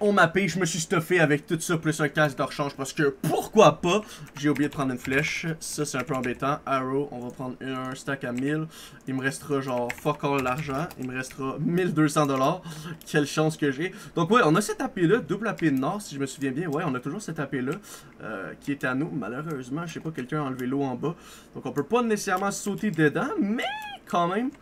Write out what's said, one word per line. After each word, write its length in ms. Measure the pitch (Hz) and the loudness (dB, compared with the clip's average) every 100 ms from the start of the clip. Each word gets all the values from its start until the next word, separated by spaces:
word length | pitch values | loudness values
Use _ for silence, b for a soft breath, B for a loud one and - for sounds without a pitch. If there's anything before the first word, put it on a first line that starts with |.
on 120 | 208 | 2
mappé, 340 | 202 165 180 196 | 6 6 4 0
je 100 | 165 | 2
me 80 | 175 | 0
suis 140 | 180 | -2
stuffé 400 | - 180 160 180 | 0 0 4 4
avec 260 | 156 147 - | 6 4 0
tout 140 | 165 | -2
ça 180 | - 165 | 0 0
plus 240 | 156 151 | 0 0
un 80 | 151 | 0
casque 300 | 156 151 131 | 2 2 2
de 20 | |
rechange 340 | 135 - 143 - | -4 -2 -4 -4
parce 160 | 135 | -6
que 240 | - 139 135 | 0 2 2
pourquoi 580 | 165 359 - 214 175 - | 0 0 2 8 8 8
pas ? 220 | 175 196 208 B 147 - | 4 2 0 B -16 -2
J'ai 140 | 147 | 0
oublié 180 | 139 147 | 2 0
de 60 | |
prendre 180 | 143 135 | -2 -4
une 60 | 123 | -4
flèche, 480 | - 135 156 - 170 160 | 0 0 0 -2 -4 -6
ça 260 | - - 147 | -6 -6 -4
c'est 140 | 135 | -4
un 40 | |
peu 120 | 123 131 | -2 -2
embêtant. 420 | 123 117 135 147 - | -2 -2 -2 -2 -2
Arrow, 420 | 135 131 135 143 | -2 0 -2 -2
on 80 | 123 | -6
va 100 | 123 | -10
prendre 260 | 120 131 123 | -8 -8 -8
un 320 | 131 131 131 | -8 -6 -6
stack 300 | 131 - 139 | -8 -6 -4
à 80 | 127 | -4
mille, 340 | 123 135 156 160 B B B - | -2 0 -2 -4 B B B -6
il 60 | |
me 80 | 131 | -2
restera 400 | 131 139 143 139 | -2 -2 -2 -2
genre 320 | 135 123 120 | 0 -2 -2
fuck 300 | - 156 143 | -2 -2 0
all 180 | 151 139 | 0 0
l'argent, 460 | 127 127 147 135 175 - | 0 -2 -2 -4 -4 -6
il 80 | 127 | -6
me 80 | 127 | -6
restera 420 | 127 - 135 131 | -6 -6 -6 -2
mille 340 | 160 175 180 | 0 2 2
deux 140 | 147 156 | 4 4
cents 180 | 156 143 | 4 2
dollars, 380 | 135 135 180 - B 156 160 - | 4 2 0 -6 B -12 -14 -2
quelle 220 | 160 143 | 0 2
chance 300 | - 156 156 | 2 0 2
que 120 | 147 | 0
j'ai. 240 | 131 180 - B - | 0 -4 -8 B 0
Donc 160 | 165 | 4
ouais, 100 | 240 | 6
on 120 | 160 165 | 6 4
a 60 | |
cette 200 | 208 427 | 2 -2
A 80 | 269 | -4
P 160 | - 165 | 2 4
là, 140 | 220 | 4
double 300 | 147 196 214 | 2 -4 -4
A 40 | |
P 160 | 170 165 | 0 2
nord 320 | 135 135 202 | 2 0 -4
si 140 | 208 143 | -6 -6
je 40 | |
me 60 | 139 | -6
souviens 240 | - 139 | -4 -4
bien, 180 | 127 165 | -2 -2
ouais 160 | 143 | -2
on 120 | 170 127 | -2 -2
a 40 | |
toujours 220 | 139 180 | -4 -8
cette 180 | - 156 | -6 -6
A 60 | 139 | -4
P 160 | 135 | -4
là, 120 | 127 160 B B B B | -2 -4 B B B B
euh, 300 | 101 104 87 - | -12 -10 -10 -10
qui 120 | - | -6
est 120 | 139 | -4
à 120 | 135 127 | -2 -2
nous. 160 | 156 | -2
Malheureusement, 720 | 160 104 123 156 147 127 143 170 | -4 -6 -6 -8 -8 -6 -8 -8
je 80 | |
sais 60 | 135 | -8
pas, 100 | 160 | -8
quelqu'un 320 | 160 123 156 | -8 -6 -4
a 60 | 143 | -4
enlevé 180 | 127 123 | -4 -2
l'eau 160 | 139 | -2
en 140 | 139 120 | -2 -2
bas, 200 | 135 165 B B B | -4 -6 B B B
donc 100 | - 123 | -10 -6
on 40 | |
peut 120 | 113 | -4
pas 180 | - 233 | 2 2
nécessairement 480 | 233 208 - 185 202 | 2 0 0 0 0
sauter 400 | 196 - 185 214 | -2 -4 -2 0
dedans, 400 | 160 151 156 240 427 | 4 4 4 0 0
mais 260 | 202 226 719 831 855 762 - | 0 0 -2 -6 -10 -14 -2
quand 220 | 180 175 | 0 2
même. 200 | 190 254 - | 0 -2 -6